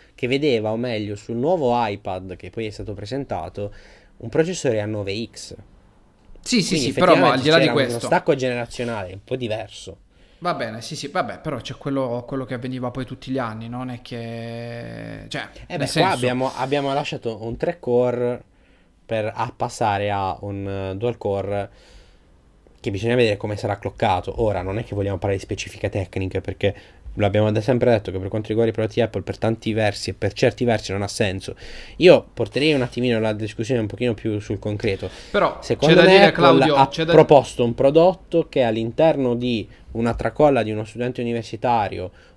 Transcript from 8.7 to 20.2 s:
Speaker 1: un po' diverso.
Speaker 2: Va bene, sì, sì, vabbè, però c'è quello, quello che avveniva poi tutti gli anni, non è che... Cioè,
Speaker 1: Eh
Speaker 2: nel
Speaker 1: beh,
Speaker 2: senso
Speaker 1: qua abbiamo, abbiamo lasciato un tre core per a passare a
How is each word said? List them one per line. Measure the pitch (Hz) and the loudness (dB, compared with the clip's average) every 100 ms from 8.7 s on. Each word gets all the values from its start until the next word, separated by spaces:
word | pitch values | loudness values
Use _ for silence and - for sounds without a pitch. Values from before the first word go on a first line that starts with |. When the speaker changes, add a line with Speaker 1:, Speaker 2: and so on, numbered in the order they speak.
| - 120 110 90 | -6 -6 -6 -8
Speaker 1:
un | 98 | -12
po' | - 127 | -8 -6
diverso. | 117 107 101 - 95 87 _ _ - - | -4 -6 -8 -14 -16 -18 _ _ -20 -8
Speaker 2:
Va | 175 143 | -6 -4
bene, | 117 110 | -6 -8
sì, | - 139 | -12 -10
sì, | 143 | -6
vabbè, | 185 110 92 | -4 -4 -6
però | 156 123 | -8 -8
c'è | - 127 | -10 -10
quello, | 143 139 127 120 120 | -4 -4 -2 -6 -6
quello | 139 | -8
che | 127 123 | -6 -8
avveniva | 127 127 123 | -6 -6 -6
poi | 131 123 | -6 -10
tutti | 127 131 | -10 -6
gli | 131 | -4
anni, | 113 110 113 | -4 -8 -10
non | 123 127 | -10 -10
è | 120 | -12
che... | - 120 117 117 117 117 120 117 117 113 110 107 107 | -12 -10 -10 -10 -10 -10 -10 -12 -12 -12 -12 -14 -12
Cioè, | 131 104 - - | -12 -12 -16 -10
Speaker 1:
Eh | 175 | -6
Speaker 2:
nel | 131 | -2
Speaker 1:
beh, | |
Speaker 2:
senso | 160 185 | 0 0
Speaker 1:
qua | |
abbiamo, | 143 123 127 131 123 | 2 0 0 -2 -4
abbiamo | 131 143 139 | -2 -2 0
lasciato | 143 143 156 117 104 113 | -2 -4 -6 -8 -6 -8
un | 120 | -4
tre | 175 170 | -4 -4
core | 127 120 123 123 120 123 - _ _ _ _ _ - | 0 2 2 0 -2 -4 -12 _ _ _ _ _ -6
per | 110 107 | -4 -4
a | - 120 - | -4 -6 -4
passare | 120 - 110 101 104 | -6 0 0 0 0
a | 98 | -2